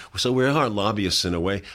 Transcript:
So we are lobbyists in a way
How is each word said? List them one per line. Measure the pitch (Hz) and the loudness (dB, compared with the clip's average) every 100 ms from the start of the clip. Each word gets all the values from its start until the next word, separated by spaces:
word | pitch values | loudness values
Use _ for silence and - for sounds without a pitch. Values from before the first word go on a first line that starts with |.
| - 95 | -8 -4
So | 123 | 0
we | 127 131 | 2 2
are | 147 135 | 2 0
lobbyists | 104 101 107 95 80 92 | 0 0 0 0 0 0
in | |
a | 87 | 0
way | 87 98 - | 0 -2 -6